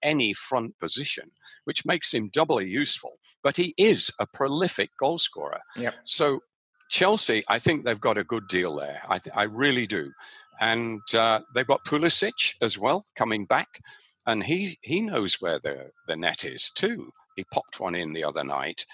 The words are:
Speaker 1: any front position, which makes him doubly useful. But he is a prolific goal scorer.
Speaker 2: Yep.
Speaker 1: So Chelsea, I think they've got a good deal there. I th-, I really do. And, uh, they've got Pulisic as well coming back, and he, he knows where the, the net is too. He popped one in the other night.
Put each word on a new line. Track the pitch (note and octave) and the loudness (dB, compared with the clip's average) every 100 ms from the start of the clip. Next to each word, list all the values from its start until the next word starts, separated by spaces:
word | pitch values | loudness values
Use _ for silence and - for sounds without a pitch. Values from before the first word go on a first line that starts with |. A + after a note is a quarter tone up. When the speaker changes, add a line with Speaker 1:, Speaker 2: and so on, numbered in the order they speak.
Speaker 1:
any | D3 D3+ A2 | 0 2 0
front | G2 - B2+ A2+ - | -2 -2 -2 -4 -6
position, | E2 - C#3+ - - _ - - - | -2 -2 -2 -6 -10 _ -20 -14 -6
which | - E3 | -4 -2
makes | F3+ - | 0 2
him | B2 G#2+ | 0 0
doubly | C#3+ D#3+ B2+ F#2+ | 0 2 2 0
useful. | A2+ - - - - - - | -2 0 -2 -6 -18 -20 -4
But | C#3+ C#3+ | -2 0
he | F3 E3 | 0 4
is | G#3+ F3+ - - | 4 6 2 0
a | - | -6
prolific | - C#3 D3 F3+ - - - | -2 0 0 0 -2 -4 0
goal | C3+ E3 | 0 2
scorer. | - - D2 D2+ - - | -2 -2 -8 -10 -12 -8
Speaker 2:
Yep. | A#2+ - - | -6 -4 0
Speaker 1:
So | - D3 C3+ - _ _ _ - | 2 2 0 -6 _ _ _ -2
Chelsea, | - F#3 G#3+ - A2 - | 2 4 6 4 2 2
I | A2+ | 0
think | - D#3 | 2 0
they've | B2 G#2 | 0 0
got | A#2+ G#2 | 0 0
a | |
good | - A2+ G2 | 0 -4 -2
deal | F2+ F2+ D2 | -2 0 -4
there. | C#2+ C#2+ - | -8 -6 -4
I | F#2 | -4
th-, | - G#2+ | -2 -2
I | |
really | G#2 A2 C#3+ B2+ G#2 | -2 2 2 2 0
do. | G2 C#2 - - - - - | -4 -6 -12 -20 -20 -14 -2
And, | A2 A#2 A#2 A2 - | 0 0 -2 -6 0
uh, | A2+ A2+ A2 - | 4 4 2 0
they've | A#2+ B2+ | -2 2
got | C#3 | 0
Pulisic | - D3+ E3 - G3+ - - - | 0 2 4 4 2 0 -2 0
as | A2+ G2 | -2 0
well | A2+ F3+ - - | 0 0 -2 -2
coming | A2+ G#2+ G2 | -2 0 0
back, | C3+ - - - - - _ - | 0 -2 -12 -20 -20 -20 _ -2
and | A2 | -2
he, | A2 F3 G3+ - | 0 -2 -2 -8
he | - F3 | -4 -2
knows | A3 D3 F#2+ - | -2 -2 0 0
where | F2+ D2+ | 0 -2
the, | D2+ C2+ C2+ _ - | -4 -8 -12 _ -8
the | D#2+ | -4
net | E2 D#2+ - | -2 -2 -4
is | C2 - | 0 0
too. | - G3+ A#3 - - _ - | 0 -2 -4 -12 -20 _ -12
He | F#2+ | -6
popped | - - - | -4 -4 -6
one | F#2 | -4
in | F2 D#2+ | -4 -4
the | D#2+ | -4
other | D2+ D2+ | -4 -4
night. | C#2 C#2 C#2+ - - | -4 -4 -4 -6 -10